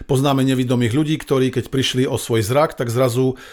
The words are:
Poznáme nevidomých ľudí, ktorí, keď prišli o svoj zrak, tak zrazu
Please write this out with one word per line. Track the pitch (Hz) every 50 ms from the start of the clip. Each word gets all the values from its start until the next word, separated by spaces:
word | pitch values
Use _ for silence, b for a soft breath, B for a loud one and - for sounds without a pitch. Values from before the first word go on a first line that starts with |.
| B
Poznáme | - 139 131 135 143 135 135 131
nevidomých | 135 131 127 131 123 131 120 123 113 107
ľudí, | 147 156 151 156 -
ktorí, | - - 143 131 131 131
keď | - 143 - - -
prišli | 135 131 - - 127 131
o | 139 131
svoj | 113 - - 117 113 104
zrak, | 98 127 143 156 160 - -
tak | 139
zrazu | 117 113 123 135 123 110 127 131 131 127 B B B